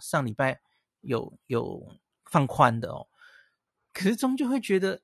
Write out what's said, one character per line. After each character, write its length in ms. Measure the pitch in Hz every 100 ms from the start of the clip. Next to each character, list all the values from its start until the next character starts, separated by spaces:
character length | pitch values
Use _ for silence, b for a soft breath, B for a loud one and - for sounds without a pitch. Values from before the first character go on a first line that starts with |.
上 240 | - 160
礼 80 | 127
拜 280 | 110 135 127 _ _ _ _
有， 380 | - 120 - - -
有 500 | 120 117 92 - - _ _
放 220 | - 175 135
宽 340 | - 131 117
的 100 | 110
哦。 160 | - - b b b b b _ _ _
可 180 | - 185
是 60 | 233
终 200 | 262 262
究 100 | 269
会 140 | 269
觉 180 | - 190
得， 220 | 190 -